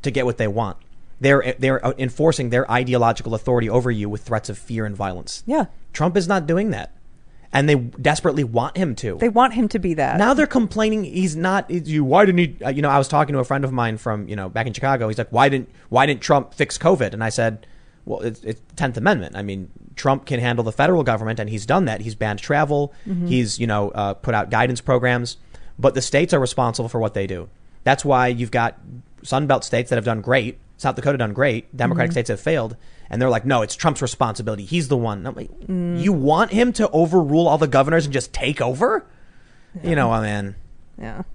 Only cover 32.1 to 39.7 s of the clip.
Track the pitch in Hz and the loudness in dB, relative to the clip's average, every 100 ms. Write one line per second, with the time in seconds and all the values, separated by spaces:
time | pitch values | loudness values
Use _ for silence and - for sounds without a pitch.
32.1 | 160 110 104 - 160 113 117 - - - | 0 -2 -4 0 -2 -2 -8 -18 -20 -8
33.1 | 113 127 113 120 127 107 - 165 139 127 | 0 2 2 2 0 0 -2 -2 0 -4
34.1 | - 120 107 110 104 98 170 139 135 113 | -2 -2 -2 -6 -6 -4 -4 0 0 0
35.1 | 101 107 - 120 - - 185 175 175 170 | -4 -8 -10 -14 -14 -8 -4 -2 0 0
36.1 | 175 135 160 226 202 247 - 214 156 165 | 2 4 4 4 2 2 2 0 2 4
37.1 | 180 151 151 170 147 151 135 139 165 147 | 4 4 4 4 4 4 4 4 2 2
38.1 | 135 - - 131 143 123 127 240 440 - | -2 -4 -4 -2 0 -2 0 0 0 -4
39.1 | - - - - - - | -20 -20 -20 -20 -20 -18